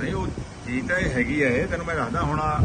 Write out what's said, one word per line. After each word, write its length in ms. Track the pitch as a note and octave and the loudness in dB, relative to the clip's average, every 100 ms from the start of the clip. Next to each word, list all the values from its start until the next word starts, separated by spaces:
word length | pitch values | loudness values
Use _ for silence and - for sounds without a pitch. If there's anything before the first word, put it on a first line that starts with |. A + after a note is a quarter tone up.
ਨਹੀਂ, 120 | C3+ | -2
ਉਹ 120 | F#3 F#3 - - - - | -2 -2 -4 -10 -10 -6
ਚੀਜ਼ 220 | B2+ B2 | -4 0
ਤਾਂ 80 | F3+ | 0
ਇਹ 140 | F#3 | 2
ਹੈਗੀ 320 | B2+ A#2+ D3 | 2 0 2
ਆ 60 | C3+ | 2
ਇਹ, 180 | B2 F#3 | 2 0
ਤੈਨੂੰ 200 | E3+ E3 | -2 -2
ਮੈਂ 80 | |
ਦੱਸਦਾ 260 | D#3+ A#2 D#3+ | -2 -2 0
ਹੁਣ, 200 | D3+ D3+ D#3 D3+ | 0 0 2 4